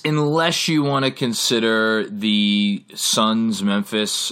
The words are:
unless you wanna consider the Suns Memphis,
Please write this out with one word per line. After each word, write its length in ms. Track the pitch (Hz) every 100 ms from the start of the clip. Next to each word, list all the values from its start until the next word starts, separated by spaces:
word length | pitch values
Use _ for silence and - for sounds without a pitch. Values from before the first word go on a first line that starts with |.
| 151
unless 640 | 151 147 160 165 160 -
you 140 | 156
wanna 280 | 143 139 135
consider 960 | - 123 110 - 117 113 113 110 110 -
the 800 | 104 107 104 104 101 101 101 - -
Suns 640 | - 120 110 113 113 98
Memphis, 680 | 101 101 101 107 104 - -